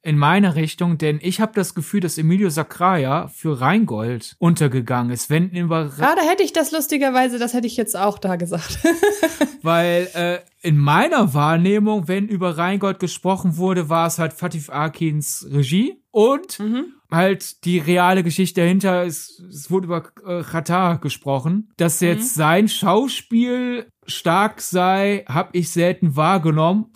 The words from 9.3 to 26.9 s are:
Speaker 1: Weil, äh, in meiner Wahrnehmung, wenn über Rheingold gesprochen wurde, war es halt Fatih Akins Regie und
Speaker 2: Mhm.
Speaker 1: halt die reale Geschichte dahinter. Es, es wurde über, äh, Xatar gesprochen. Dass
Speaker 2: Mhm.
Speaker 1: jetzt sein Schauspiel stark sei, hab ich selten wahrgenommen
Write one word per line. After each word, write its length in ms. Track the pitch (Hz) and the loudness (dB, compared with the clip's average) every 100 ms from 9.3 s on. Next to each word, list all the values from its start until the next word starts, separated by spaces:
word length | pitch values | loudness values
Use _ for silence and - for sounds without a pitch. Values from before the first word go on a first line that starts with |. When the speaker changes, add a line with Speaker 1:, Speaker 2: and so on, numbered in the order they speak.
| - 294 - | 0 -4 -2
Speaker 1:
Weil, 480 | 160 170 175 175 180 | 0 2 2 0 -2
äh, 260 | 170 175 175 - _ | -4 -4 -4 -10 _
in 160 | 170 147 | 0 2
meiner 560 | 143 165 302 294 185 | 4 4 4 2 2
Wahrnehmung, 760 | 147 147 165 185 208 214 214 160 | 2 2 2 4 2 2 0 -2
wenn 200 | 190 208 | -2 -2
über 300 | 190 180 160 | -2 -2 -2
Rheingold 420 | 175 196 196 190 | -2 0 -2 -2
gesprochen 580 | 175 - 180 190 190 160 | -6 -4 -2 0 -2 0
wurde, 300 | 185 180 156 | 0 0 0
war 180 | 165 165 | 0 0
es 120 | 170 | -2
halt 140 | 156 | -4
Fatih 360 | - 175 165 - | -4 -8 -8 -8
Akins 760 | 135 156 - 160 151 - - - | -4 -4 -2 -2 -2 -4 -8 -4
Regie 500 | 143 131 180 277 - _ | -2 2 2 0 -4 _
und 480 | 220 226 285 370 - | 2 4 2 -4 -8
Speaker 2:
Mhm. 260 | 214 240 349 - - | -4 -4 -6 -12 -4
Speaker 1:
halt 540 | 165 190 190 - - 175 | 0 2 0 -6 -8 -2
die 140 | 180 | 0
reale 440 | 151 180 180 190 | 2 2 4 2
Geschichte 380 | 170 156 180 185 | 0 0 0 2
dahinter. 440 | 170 190 196 180 180 | 2 2 2 0 -2
Es, 340 | 151 - - 180 | -6 -14 -20 -20
es 220 | 143 143 | -16 -4
wurde 140 | 190 175 | -2 -2
über, 180 | 165 - - 185 | -6 -8 -16 -8
äh, 160 | 175 | -8
Xatar 560 | 151 165 156 180 180 170 | -6 -6 -2 0 2 0
gesprochen. 720 | 147 - 139 135 151 196 220 - | -4 -6 -4 -2 0 -2 -4 -2
Dass 240 | 165 - | 0 2
Speaker 2:
Mhm. 60 | 175 | 0
Speaker 1:
jetzt 280 | 214 247 151 | 0 -2 0
sein 320 | 156 180 214 | 2 4 2
Schauspiel 1200 | - 202 202 269 - - 233 247 247 247 240 - _ - | 2 0 2 0 -4 -2 0 2 0 -4 -6 -10 _ -14
stark 540 | - 170 180 214 - | -6 0 2 0 -2
sei, 640 | - 180 180 190 202 202 - | -4 0 2 2 0 -2 -2
hab 280 | 151 - 180 | -4 -2 -2
ich 140 | 160 | -2
selten 460 | 170 175 175 165 139 | 0 0 2 0 2
wahrgenommen 720 | 160 190 160 156 165 208 - | 2 2 2 2 2 2 -2